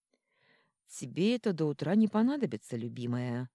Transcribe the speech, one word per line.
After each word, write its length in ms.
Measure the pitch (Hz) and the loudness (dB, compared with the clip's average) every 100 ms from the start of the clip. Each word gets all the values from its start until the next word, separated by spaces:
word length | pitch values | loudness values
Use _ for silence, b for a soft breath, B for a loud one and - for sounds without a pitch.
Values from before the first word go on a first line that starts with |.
| _ _ _ _ _ _ _ _ _ | _ _ _ _ _ _ _ _ _
«Тебе 480 | - 139 147 202 240 | -12 -8 0 2 2
это 180 | 220 | 0
до 120 | 165 156 | 0 0
утра 300 | 143 143 202 | 0 0 4
не 120 | 214 | 4
понадобится, 680 | 214 233 294 214 113 - 120 | 4 2 2 -2 -4 -6 -6
любимая». 720 | 117 117 120 120 123 120 127 | -6 -6 -4 -2 -2 -4 -6